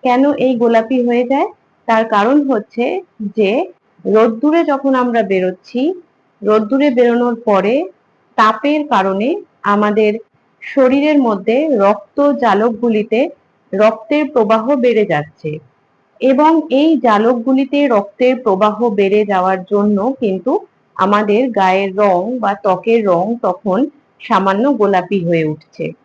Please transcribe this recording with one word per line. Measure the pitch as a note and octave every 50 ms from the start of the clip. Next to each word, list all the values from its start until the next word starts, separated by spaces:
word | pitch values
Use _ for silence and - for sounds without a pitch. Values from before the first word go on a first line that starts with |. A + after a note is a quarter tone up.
| -
কেন | B3+ B3 B3+ C4+ C#4+ C#4+
এই | C#4 - C4 C4
গোলাপি | A#3 A#3 A#3 A#3 A3+ A3+ A3+ C4 B3+ A#3+
হয়ে | A#3+ A#3+ A#3+ B3
যায়? | A#3+ C4+ C#4+ E4+ G#4+ - _ _ _ _ _ _
তার | - A3+ A3 A3+
কারণ | A3+ A3 G3+ G3+ A3+ C4+ D4+ C#4+ C4
হচ্ছে | C4 A3 G#3 _ _ - A#3 C4 - F#4+ F#4 _ _ _
যে | A3 G3+ - - G#3+ F#3+ G#3 C4+ F4+ F#4+ - _ _ _ _ _ _
রোদ্দুরে | F#3+ G3 G#3+ A3+ A#3+ A3+ A3+ - D4 D4+ E4+ E4+
যখন | D4+ C#4+ C4+ C#4 C#4 C4+
আমরা | B3+ B3 B3 A#3 A#3 G#3+
বেরোচ্ছি, | F#3+ G3 F#3+ F#3 F#3 F#3 - _ - - A#3+ C4 D#4 F#4+ F4+ - _ _ _ _ _ _ _ G#3
রোদ্দুরে | G3 G#3+ A3 A3 G#3 B3+ C4+ C#4+ D4
বেরোনোর | B3+ A#3 B3 A#3+ A#3 A#3+ A#3+ A#3+ A#3 A#3
পরে | A#3 - G#3 F#3+ F#3 G3+ A#3 C#4 F4 F#4+ - _ _ _ _ _ _ _ _
তাপের | - A3 G#3+ A3+ - - C#4+ D4 D4+ D4 D4
কারণে | B3+ G3+ F#3+ G3 F#3+ G3 G#3 B3+ F4 G#4 G4 _ _ _ _
আমাদের | G#3 G3+ G#3 G#3 G#3 G#3 G#3+ A3 G#3+ G#3+ A3+ - _ _ _ _ _ _ _
শরীরের | - - - C#4+ C4 B3+ C4 C#4 C#4 D4+ D#4 D4
মধ্যে | C4 A#3 G#3+ F#3+ F#3+ G#3+ A3+ B3+ D4+ D#4+ C#4+
রক্ত | G#3+ G3 G3 G#3+ G#3 - _ _ - C#4+ C#4+ C#4+
জালকগুলিতে | C#4+ B3+ A3+ G3 G3+ A3 B3 A#3 G#3 A#3 A#3+ A3 G#3+ G#3 A3+ - A3 C#4 F4 - _ _ _ _ _ _ _ -
রক্তের | F#3+ G#3+ A3 A3 A3 - - D4 D4 D4+ C4+
প্রবাহ | D4+ B3+ A3 G#3 A3 A3 A3 B3 D4
বেড়ে | C4+ A#3+ B3 A#3 A3 G#3+
যাচ্ছে | F3 E3 D3 D3 D3+ _ _ - D#3 D3+ D#3 - _ _ _ _ _ _ _ _ _ _ _
এবং | - C4 C4+ B3 D4+ D#4 E4 E4 D4+ D#4
এই | - C4+ D4 D#4+ E4 C4
জালকগুলিতে | A3+ A#3+ G#3+ G3+ A3 A#3 B3+ A#3+ A3+ B3+ C4 C4 C#4 C4+ - C#4+ C#4+ C#4
রক্তের | A#3+ G3+ G3+ - - _ B3 B3 C4
প্রবাহ | B3 B3+ A3+ F#3+ F#3 G#3+ A3 G#3 G3 A#3 A#3+
বেড়ে | G3+ G3 G3+ G3 G3 G#3 G#3+
যাওয়ার | G3 G3 F#3 F3+ F#3+ F#3+ F#3+ F3+
জন্য | - G3+ G3+ G3+ G#3 G#3 G3 G3 B3 C4+ -
কিন্তু | B3+ G#3 F#3+ F#3+ F3+ B3 D4 G#4 - _ _ _ _ _ _
আমাদের | - F#3+ F#3+ G#3 G#3 G#3+ G3+ G#3 G#3+ C4 C4
গায়ের | A3 G3+ F#3+ F#3 F#3 F#3+ G3+ G3 F#3
রং | F#3+ G#3 G3+ F#3 F3 F#3 A3 B3+ B3+
বা | G#3+ G3+ G3+
ত্বকের | G3+ - G#3 F#3 F#3 F#3 A3+ A3+ A#3 G#3+
রং | G3+ F3 E3+ F3+ G#3 A#3 A#3 -
তখন | G3+ F3+ F#3 _ G3+ F3+ G3+ C4+ D4 _ _ _ _ _ _
সামান্য | - - A3+ F#3+ F#3+ G3 F#3+ G3 A#3+ C#4+ C#4+
গোলাপি | - G#3 G3 G3 F#3 F3 F3 G#3 G3 E3+
হয়ে | E3+ E3+ E3 D#3+
উঠছে। | D3+ D#3 D#3 - _ _ - E3 D#3+ E3 _ _